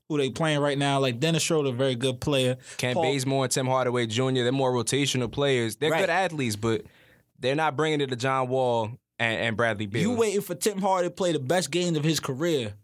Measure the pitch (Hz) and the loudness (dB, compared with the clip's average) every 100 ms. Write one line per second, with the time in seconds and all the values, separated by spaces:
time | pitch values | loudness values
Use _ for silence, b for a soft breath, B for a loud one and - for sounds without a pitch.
0 | - 151 135 - 160 147 143 139 143 139 | -4 -2 0 0 0 2 2 2 2 2
1 | 135 120 160 165 - 160 139 120 135 120 | 0 0 0 2 2 2 0 0 0 0
2 | 131 127 - 139 127 127 B B 123 127 | -2 -2 0 2 2 -2 B B -2 0
3 | 127 139 131 135 127 143 127 131 123 123 | 0 0 0 0 0 0 0 0 0 0
4 | 120 110 131 131 120 135 127 123 - 135 | 0 0 0 2 2 2 2 0 0 0
5 | 139 - 120 143 143 127 113 - 151 160 | 0 0 -2 -2 0 2 0 -2 0 2
6 | 180 175 185 156 123 107 113 113 - b | 2 0 0 -2 -2 -2 0 -2 -4 b
7 | b b b - 123 143 156 135 156 151 | b b b -6 -2 0 0 0 0 0
8 | 135 123 131 135 127 131 127 117 107 120 | -2 -2 0 0 0 0 2 0 -2 -8
9 | _ - 117 104 113 113 117 104 107 113 | _ -2 -2 0 0 2 0 0 -2 -2
10 | 208 240 220 196 196 175 220 190 196 185 | 0 2 0 0 -4 -2 -2 0 0 0
11 | 180 - 185 151 131 180 139 175 175 156 | 0 0 0 0 0 0 0 0 0 0
12 | 156 151 - 127 170 147 110 101 | 0 0 -2 -2 0 0 -2 -10